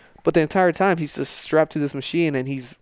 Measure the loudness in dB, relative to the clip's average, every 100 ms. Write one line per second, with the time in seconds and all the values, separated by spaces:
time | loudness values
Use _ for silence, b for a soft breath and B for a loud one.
0 | b b 0 2 2 2 2 4 2 2
1 | -2 -6 -8 -8 0 2 2 0 -4 -4
2 | -4 0 0 0 -4 -6 -10 -10